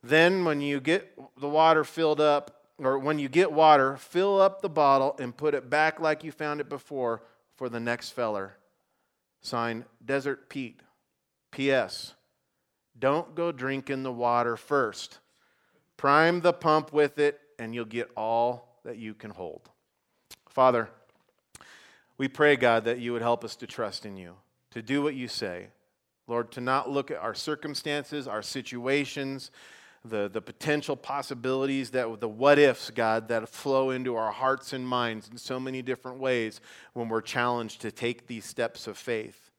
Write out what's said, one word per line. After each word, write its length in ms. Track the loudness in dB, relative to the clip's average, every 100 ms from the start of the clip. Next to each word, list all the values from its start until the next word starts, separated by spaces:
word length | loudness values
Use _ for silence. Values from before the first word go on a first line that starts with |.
Then 420 | 4 6 6 6 0
when 160 | 0
you 180 | -2 -4
get 360 | 0 -2 -2 -20 -20 _
the 80 | -2
water 360 | 4 6 6
filled 360 | 2 0 0 4
up, 460 | 4 4 0 -20 _ _
or 180 | 0 0
when 220 | 0 -2
you 100 | 0
get 220 | 2 4
water, 460 | 6 8 10 6 0
fill 440 | -4 0 2 4
up 180 | 4 2
the 80 | -4
bottle 460 | 2 4 6 4 -2
and 180 | -10 -4
put 160 | -2
it 160 | -2 0
back 300 | 2 2 2
like 240 | -2 -2
you 80 | -6
found 280 | -8 -6 -6
it 80 | -6
before 540 | -10 -10 -4 -4 -4 -8 _ _ _
for 140 | -8
the 100 | -4
next 300 | -4 -4 -6
feller. 480 | -4 -4 -4 -8 -14 _ _ _ _ _ _ _ _
Signed, 440 | -6 -4 -2 -4 -10 _
Desert 460 | -4 -4 -2 -8 _
Pete. 300 | -12 -12 -14 _ _ _ _ _ _ _
P 180 | -4 0
S, 460 | 0 0 -8 -16 -20 _ _ _ _ _ _ _ _
don't 380 | 0 0 -4 -4
go 160 | -4
drinking 500 | -4 -4 -6 -6 -6
the 100 | -6
water 460 | -2 0 2 0 -4
first. 600 | -2 0 0 -4 -14 -16 _ _ _ _ _ _ _ -4
Prime 440 | 4 6 6 4
the 120 | 2
pump 380 | 2 2 2 2
with 280 | 2 2 2
it, 200 | 0 0 _ -14
and 160 | -10 -8
you'll 100 | -8
get 240 | -6 -8 -6
all 640 | -2 0 0 -2 -12 _
that 140 | -16 -12
you 160 | -12
can 160 | -14 -16
hold. 400 | -12 -12 -12 _ _ _ _ _ _ _ -20 _
Father, 400 | 4 4 4 -2 -10 _ _ _ _ _ -20 -20 -20 -20 _ _ _
we 100 | -6
pray, 280 | 4 4 6
God, 300 | 4 4 0
that 120 | -4
you 160 | -4
would 80 | -2
help 220 | 0 0
us 120 | -4 -14
to 100 | -14
trust 360 | -8 -8 -8
in 140 | -14 -16
you, 160 | -16 -20 _ _ _
to 100 | -16
do 220 | -4 -2
what 100 | 0
you 140 | -4 -8
say. 400 | -6 -8 -8 -14 _ _ _ _ _ -6
Lord, 260 | -6 -6
to 80 | -6
not 280 | -2 0 0
look 220 | -4 -4
at 60 | -6
our 180 | -6 -6
circumstances, 920 | -6 -6 -6 -8 -6 -6 -6 -10 -8
our 140 | -8
situations, 1080 | -8 -10 -10 -8 -2 0 -2 -6 -8 -10 -14 _ -20 -20 -20 _
the, 240 | -8 -4 -4
the 140 | -6
potential 540 | -10 -10 -2 -2 -2 -8
possibilities, 960 | -6 -8 -8 -8 -4 -2 -2 -4 -4
that 280 | -4 -4 -6
the 80 | -8
what-ifs, 600 | 2 6 8 8 6 -6
God, 380 | 0 2 2 0
that 200 | -4 -4
flow 440 | -10 -2 0 0
into 240 | -2 -4 -2
our 160 | -2
hearts 420 | -2 -2 -2 -4
and 140 | -8 -2
minds 420 | -2 -2 -4 -12
in 80 | -18
so 220 | -8 -6
many 240 | -6 -8
different 340 | -6 -8 -8 -6
ways 420 | 0 0 0 -6 -20 -20 -14
when 140 | -8 -2
we're 140 | -2
challenged 600 | -2 0 0 0 -4 -8
to 100 | -12
take 340 | -4 -4 -4 _
these 180 | -12 -12
steps 420 | -4 -4 -4 -14
of 100 | -12
faith. 540 | -6 -6 -6 -16 _